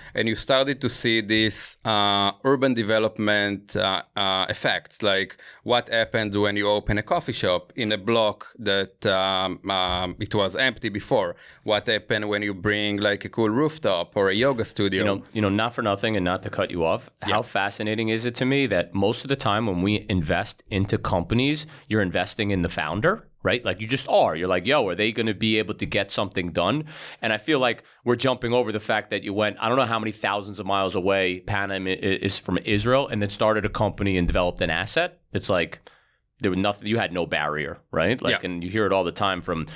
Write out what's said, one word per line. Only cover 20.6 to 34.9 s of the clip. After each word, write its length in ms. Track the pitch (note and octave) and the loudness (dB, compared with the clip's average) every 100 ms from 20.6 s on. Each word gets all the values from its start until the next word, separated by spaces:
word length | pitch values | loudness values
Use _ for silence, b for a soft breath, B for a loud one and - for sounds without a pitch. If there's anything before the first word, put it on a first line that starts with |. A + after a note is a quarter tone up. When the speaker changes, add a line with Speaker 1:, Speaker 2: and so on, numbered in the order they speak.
| - | -4
Speaker 2:
into 280 | G2 G#2 A2 | -2 0 0
companies, 680 | - F#2+ E2+ A#2 C3+ D3+ D#3 B B | 0 -2 0 2 2 -2 -6 B B
you're 120 | A2 | 0
investing 500 | F#2+ F2+ F#2 - G#2 | 0 0 -2 -2 0
in 100 | G2 | 0
the 80 | E2+ | 0
founder, 580 | - D#2 F2+ D3+ A3 - _ | -2 -4 0 0 0 -4 _
right? 200 | F#2+ A#2+ A2 | -2 0 -2
Like, 160 | F2+ | -4
you 60 | A2 | -2
just 200 | C3+ - | -4 2
are. 280 | G#3 B2 D#2+ | 4 4 2
You're 120 | F2+ | 0
like, 180 | F#2 F#2 | 0 2
"Yo, 220 | D3 G#2+ | 2 2
are 80 | F2 | 0
they 160 | A2 | 0
gonna 220 | A#2 A2 | 0 -2
be 260 | G2+ A2+ G#2+ | 0 2 2
able 140 | G#2 G#2+ | 0 -4
to 100 | F#2 | -2
get 260 | G2+ G2 | -2 -2
something 400 | - G#2 - F2 | -2 -4 -4 -4
done?" 340 | E2+ F2 C#3 D#3 B B B | 0 0 0 -4 B B B
And 120 | A#2 | -2
I 40 | G#2+ | -2
feel 220 | - D3+ | 0 2
like 240 | B2 A2+ - b | 2 0 -8 b
we're 120 | - A#2+ C3 | -2 0 2
jumping 260 | B2+ A#2+ | 0 0
over 180 | B2 A#2+ | 0 2
the 80 | G#2 - | -2 -2
fact 180 | A2 G2+ | -2 -2
that 120 | G#2 | -4
you 100 | G2 | -2
went, 240 | G2+ G#2 G2 | 0 0 0
I 80 | A2+ | 0
don't 80 | B2+ | 2
know 80 | A#2 A2+ | 2 0
how 40 | |
many 120 | A2 | -4
thousands 480 | G#2+ G#2 G2+ G2 G2 | -4 -2 -2 -4 -8
of 60 | F#2+ | -2
miles 300 | G2 F#2+ F#2+ | 0 0 0
away 460 | F#2 G2 F#2 F2+ | 2 2 2 -2
Panama 480 | - G2+ G2 F#2+ F#2 | -4 -4 -2 -4 -4
i-, 280 | F#2 G2+ F#2+ G2 | -2 0 0 0
is 120 | - | -2
from 180 | - F2+ - | -2 -2 0
Israel, 420 | G#2 A2+ C3 C#3+ | 0 2 2 2
and 140 | A2+ | -2
then 80 | G2+ | -2
started 360 | - A2 G#2+ G2+ | 2 2 2 0
a 40 | |
company 480 | - G#2 - G2 F#2+ | 0 -2 0 0 2
and 100 | F2 | 2
developed 340 | G2 F2+ - | 2 0 0
an 80 | F2 | -2
asset. 480 | E2 A2 | -2 -2